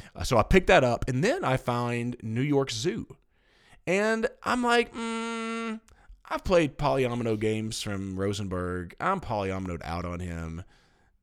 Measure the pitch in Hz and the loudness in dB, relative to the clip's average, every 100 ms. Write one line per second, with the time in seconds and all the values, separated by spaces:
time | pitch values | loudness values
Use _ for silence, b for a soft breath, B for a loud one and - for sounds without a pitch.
0 | - - - 117 104 190 185 185 127 117 | -10 -8 2 2 6 6 8 6 8 2
1 | - 127 190 359 147 131 - 120 120 120 | 0 0 2 2 0 0 0 -2 -2 -2
2 | 120 120 113 110 143 139 135 110 147 214 | -4 -6 -6 -2 2 2 2 -2 -2 -4
3 | - - _ b b b b b - 185 | -8 -16 _ b b b b b -2 0
4 | 214 226 220 - - 254 240 240 240 - | 2 0 -2 -4 -2 0 4 4 2 -4
5 | 226 226 226 226 226 226 226 220 - b | -6 -4 -4 -6 -6 -6 -6 -8 -12 b
6 | b - - - - 180 151 - 139 135 | b -20 -10 -6 4 4 4 0 0 2
7 | 127 120 117 110 110 110 110 110 110 98 | 0 0 0 0 0 0 -4 -6 -6 -6
8 | 98 95 98 101 98 90 90 90 87 - | -6 -2 -2 -2 -4 -4 -4 -4 -8 -4
9 | 165 196 - 107 95 95 95 85 - 85 | -2 -2 -2 -2 -2 -4 -6 -6 -6 -6
10 | 87 87 90 85 82 82 - b b b | -6 -8 -8 -8 -8 -10 -14 b b b
11 | b _ | b _